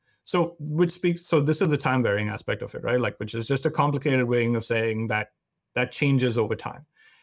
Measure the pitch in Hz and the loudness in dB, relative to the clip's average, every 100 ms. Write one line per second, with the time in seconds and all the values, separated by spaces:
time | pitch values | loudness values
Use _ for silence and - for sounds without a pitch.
0 | _ _ - 180 170 - 151 151 175 - | _ _ -2 0 0 -4 -6 0 0 0
1 | 180 170 - 160 143 151 180 143 135 127 | -2 -2 2 2 2 2 2 2 2 2
2 | 113 104 104 104 - 107 104 - 113 123 | 2 0 -2 -4 -6 -6 -6 -8 -2 0
3 | 113 - 107 113 110 139 156 151 147 143 | 0 -4 -6 -4 -2 0 0 0 0 0
4 | 143 131 120 120 117 117 - 113 113 110 | 0 0 2 2 2 0 0 0 0 -2
5 | 113 107 107 _ _ _ _ - 123 - | -2 -4 -4 _ _ _ _ -4 -2 0
6 | 143 135 123 117 107 107 - - - _ | 2 4 2 2 0 -2 -6 -12 -18 _
7 | - - | -20 -20